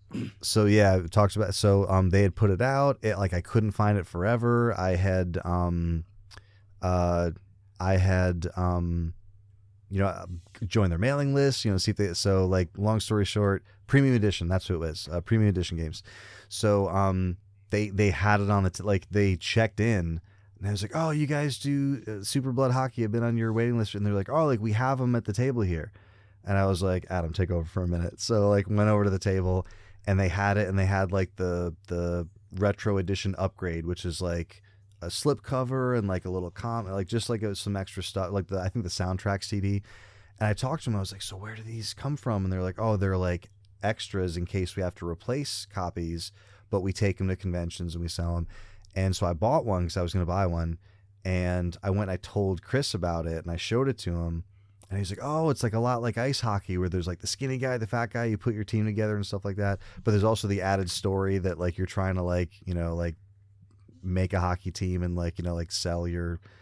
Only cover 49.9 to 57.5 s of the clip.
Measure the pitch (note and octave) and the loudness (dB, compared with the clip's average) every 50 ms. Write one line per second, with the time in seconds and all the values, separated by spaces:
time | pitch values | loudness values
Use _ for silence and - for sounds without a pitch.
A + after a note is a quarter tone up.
49.9 | - F#2+ F2 E2+ - G2 F2+ E2 F2 G2 G2 F2+ E2+ E2+ E2 E2 E2 - - - | -2 -2 -2 -2 0 -2 0 0 0 0 0 0 0 -2 -2 -4 -4 -6 -10 -16
50.9 | - _ - - - - - F#2 F#2 F2+ F2+ F2+ F2+ F2+ F2 F2 E2+ - - G2+ | -20 _ -20 -20 -20 -10 -4 -2 -2 0 0 0 0 0 -2 -2 -4 -4 -2 0
51.9 | F#2+ G2+ G#2+ F#2+ F#2 F2 - - - G#2 G2+ F#2+ F#2+ F2 - - - C3 C#3+ - | 0 0 0 -2 -4 -6 -6 -6 -4 -2 0 0 -2 -2 -4 -2 -2 -2 -2 -2
52.9 | - F#2 E2+ F2 E2+ E2 D#2+ E2 E2 E2 D#2 F2 E2+ E2 - - A2+ A#2+ C3+ C3+ | -4 -4 -2 -2 -2 -2 -4 -4 -6 -6 -6 -6 -6 -6 -4 -2 -2 0 0 0
53.9 | B2+ - - - E2+ E2+ E2+ E2+ E2 E2 E2+ - - - - - _ _ - - | -2 -4 -4 -4 -4 -2 -2 -4 -4 -6 -8 -10 -16 -20 -20 -20 _ _ -12 -8
54.9 | F#2+ G2 G2+ F2 G2 - - C#3 D3+ D#3 D#3+ D#3+ C3 - - A#2 G#2 A2+ A#2 B2 | -6 -4 -4 -4 -6 -6 -6 -4 -2 0 2 0 0 0 0 0 0 2 2 2
55.9 | B2 A#2+ A#2+ A#2+ G#2 A#2 A#2 C3+ C#3 - - A2+ G#2 G2 - - F#2 F2+ F2+ F2+ | 0 0 -2 -2 -2 0 -2 -2 -2 -2 0 0 -2 -2 -2 -2 -2 0 0 0
56.9 | E2+ F#2 E2+ F2+ F2+ - - G#2 - - C3 C3+ | 0 -2 -2 -4 -6 -6 -6 -6 -6 -4 -4 -4